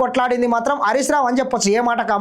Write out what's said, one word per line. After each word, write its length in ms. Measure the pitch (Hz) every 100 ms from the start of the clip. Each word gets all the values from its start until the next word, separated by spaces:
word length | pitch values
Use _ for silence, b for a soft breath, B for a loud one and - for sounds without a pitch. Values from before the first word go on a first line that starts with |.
కొట్లాడింది 460 | 254 247 247 240 240 233
మాత్రం 220 | 233 277 202
హరీష్ 220 | 240 269
రావు 140 | 294 262
అని 100 | 247
చెప్పొచ్చు, 280 | 262 247 - 214
ఏ 40 | 240
మాట 140 | 233 214
కా 80 | 202